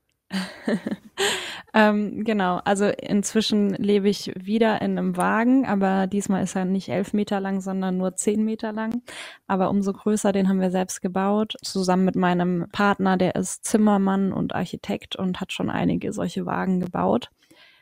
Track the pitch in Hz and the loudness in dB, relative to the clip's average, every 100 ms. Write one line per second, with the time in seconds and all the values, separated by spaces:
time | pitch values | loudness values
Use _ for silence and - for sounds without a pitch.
0 | _ _ - 190 185 - - 214 - 214 | _ _ -8 -6 -6 -8 -4 -2 -4 -10
1 | - - 392 370 - - - 220 214 208 | -10 -4 -2 -2 -6 -12 -2 4 4 4
2 | 208 - 214 208 185 180 - 196 202 - | -2 -4 -2 0 0 0 0 2 2 0
3 | - 202 196 220 214 208 202 190 202 208 | 0 0 0 0 2 2 2 0 2 2
4 | 196 196 - - 185 220 220 214 196 185 | 2 0 -4 -10 -2 2 2 2 0 0
5 | 185 180 180 208 233 269 262 202 190 190 | -2 0 0 2 4 4 2 2 2 2
6 | 190 202 196 190 190 190 185 190 - 185 | 0 0 0 0 0 -2 -2 -2 -2 -4
7 | 196 208 202 202 196 196 190 190 190 185 | -2 -2 0 -2 -2 -4 -4 -4 -2 -2
8 | 185 185 - 208 214 220 220 214 220 240 | -2 -2 -2 0 0 -2 -6 -6 -4 -6
9 | - - - - - 190 185 202 196 196 | -8 -16 -16 -12 -2 0 2 2 0 -2
10 | - 214 208 196 190 190 185 185 185 - | 0 2 2 2 2 2 2 0 -2 -4
11 | 190 185 196 208 220 - - 196 185 185 | -4 -2 0 2 0 -6 -6 -2 2 4
12 | 185 180 180 180 175 175 165 - 202 196 | 2 2 2 2 2 0 -4 0 0 2
13 | 190 185 180 - 185 - - 214 214 202 | 2 4 2 0 -4 -6 0 2 4 4
14 | 196 196 196 - - - 180 - - 202 | 2 2 0 0 -2 -2 -6 -6 -6 -8
15 | - - 190 185 - - - - 170 180 | -8 -6 -4 -4 -6 -4 -4 0 0 0
16 | 208 208 180 185 180 - 185 185 180 175 | -2 -4 -4 -4 -4 -2 0 -2 -2 -2
17 | 185 233 - _ _ - - _ | 0 0 -2 _ _ -20 -20 _